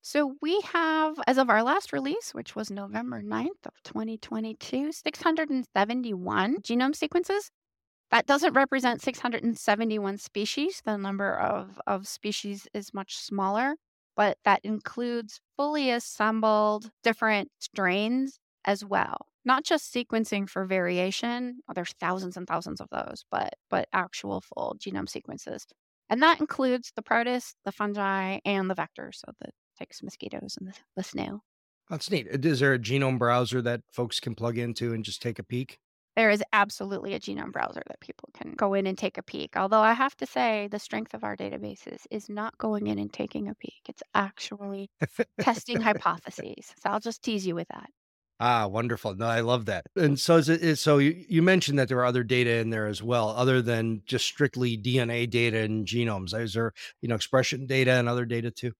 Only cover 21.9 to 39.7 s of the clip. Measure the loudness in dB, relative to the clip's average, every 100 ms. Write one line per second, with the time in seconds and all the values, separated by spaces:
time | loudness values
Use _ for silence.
21.9 | -4 -4 -2 -6 -10 -4 -4 -4 -12 -8
22.9 | -6 -6 -10 -6 -4 -4 -8 _ -2 0
23.9 | -2 -2 -8 -6 -8 -8 -6 -6 -6 -6
24.9 | -6 -6 -10 -10 -14 -10 -12 -14 _ _
25.9 | _ _ 4 4 4 0 0 2 2 -2
26.9 | -12 0 0 2 -2 -6 -10 -10 -4 -2
27.9 | 0 0 0 -2 -2 0 0 0 -2 -4
28.9 | -8 -14 -14 -18 -16 -16 _ _ _ -18
29.9 | -14 -14 -12 -10 -10 -10 -12 -14 -16 _
30.9 | -10 -8 -6 -6 -8 _ _ _ _ _
31.9 | -8 -2 -4 -2 0 0 4 4 4 2
32.9 | 2 2 2 4 4 2 0 0 -4 _
33.9 | -6 -4 -4 -6 -4 -2 -2 -4 -4 -4
34.9 | -4 -6 -6 -6 -6 -6 -6 -6 -14 _
35.9 | _ _ 4 4 4 2 2 2 -2 -8
36.9 | -6 -6 -6 -6 -8 -8 -4 -6 -6 -12
37.9 | -14 -16 -20 -20 -16 -12 -2 0 2 0
38.9 | -2 -6 -6 -10 -10 -6 -2 2